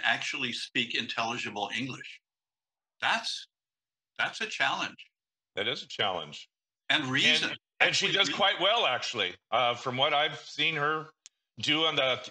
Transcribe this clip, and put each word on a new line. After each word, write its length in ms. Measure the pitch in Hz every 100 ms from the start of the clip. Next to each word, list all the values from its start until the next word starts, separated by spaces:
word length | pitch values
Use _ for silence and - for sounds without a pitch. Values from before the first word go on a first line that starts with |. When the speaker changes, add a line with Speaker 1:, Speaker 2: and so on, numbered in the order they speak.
Speaker 1:
actually 480 | - 127 - 143 127
speak 400 | - - 135 117
intelligible 800 | 151 117 - 113 117 110 104 98 110
English? 440 | 131 127 - - _ _ _ _ _ _ _ -
That's, 460 | 135 220 - - - _ _ _ _ _ _ -
that's 220 | 123 -
a 40 | 214
challenge. 600 | - 139 185 - - - _ _ _ _ -
Speaker 2:
That 120 | 104
is 140 | 143
a 60 | -
challenge. 600 | - 107 90 76 71 - _ _ _ -
Speaker 1:
And 160 | 151 135
reason. 440 | 131 151 156 160
Speaker 2:
And, 100 | 156 _ -
and 160 | 160 156
she 100 | 185
Speaker 1:
Actually 120 | 190
Speaker 2:
does 100 | 196
Speaker 1:
reason. 100 | 156
Speaker 2:
quite 220 | 196 190
well, 240 | 185 233 165
actually. 480 | 120 - 117 92 90 -
Uh, 220 | 117 120
from 240 | 120 135 127
what 160 | 147
I've 260 | 147 151 147
seen 360 | - - 156 156
her 320 | 147 156 151 - - _ _ -
do 260 | 110 147 160
on 100 | 147
the, 240 | 131 120 -